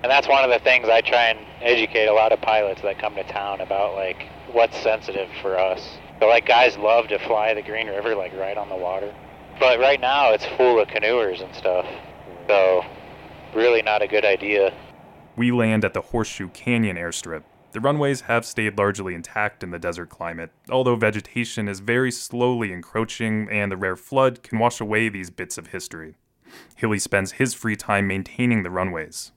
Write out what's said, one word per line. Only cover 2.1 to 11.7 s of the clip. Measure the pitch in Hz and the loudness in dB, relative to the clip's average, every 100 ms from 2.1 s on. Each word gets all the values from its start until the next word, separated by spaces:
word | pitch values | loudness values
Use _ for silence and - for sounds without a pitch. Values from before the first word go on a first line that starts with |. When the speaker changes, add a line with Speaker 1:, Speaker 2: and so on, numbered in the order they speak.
Speaker 1:
lot | 107 110 | 4 4
of | 107 | 2
pilots | - 110 104 95 | 2 2 0 -2
that | 101 98 | -6 -4
come | 107 | -6
to | 101 | -8
town | 95 104 101 98 | -8 -8 -6 -8
about, | 95 98 101 | -4 -2 -2
like, | 95 95 90 - - - | -2 -6 -8 -14 -18 -2
what's | 117 117 - | 2 2 2
sensitive | 113 110 98 98 92 - | 0 0 -2 -6 -6 -6
for | 98 92 | -2 0
us. | 95 92 - - - - | 0 -2 -8 -16 -20 2
So, | 110 | 4
like, | 117 | 4
guys | - 120 123 101 | 6 6 6 4
love | 104 117 110 | 4 4 2
to | 101 | -4
fly | - 110 110 | 0 0 0
the | 107 | -2
Green | 104 110 110 | -4 -6 -6
River, | 98 110 | -4 -2
like, | 104 90 | -4 -4
right | 95 95 104 | -6 -6 -6
on | 101 | -6
the | 95 | -6
water. | 90 95 101 - - - - - | -6 -6 -8 -12 -20 -20 -20 0
But | 131 117 | 2 4
right | 131 139 | 4 4
now | 127 139 135 | 2 2 4
it's | 107 | 4
full | - - 127 117 | 0 2 4 6
of | 104 | 2
canoers | 113 107 120 104 90 | 0 0 2 0 -4
and | 92 | -10
stuff. | - 95 | -4 0